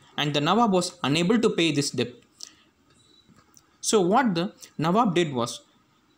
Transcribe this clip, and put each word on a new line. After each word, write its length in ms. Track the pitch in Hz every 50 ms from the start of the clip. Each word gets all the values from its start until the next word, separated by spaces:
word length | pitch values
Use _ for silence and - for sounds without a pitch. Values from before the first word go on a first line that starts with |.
| _ - -
and 160 | - 143 147
the 80 | 143 147
Nawab 320 | 143 160 190 226 240 214
was 260 | 190 180 175 - - - -
unable 340 | 131 143 165 175 180 240 226
to 120 | 220 202
pay 200 | - - 170 160
this 200 | 147 143 139 -
debt. 240 | - 123 120 - - - - _ _ - - - - _ _ _ _ _ _ _ _ _ _ _ _ _ _ _ _ _ _ _ _ - _ _ _ _
So 180 | - - - 214
what 340 | 180 175 208 254 277 226 175
the 200 | 165 175 214 - - - - _ -
Nawab 360 | 147 165 180 220 247 208 156
did 200 | 175 175 151 135
was, 260 | 120 117 117 - - - _ _ _ _ _ _ _ _ _ _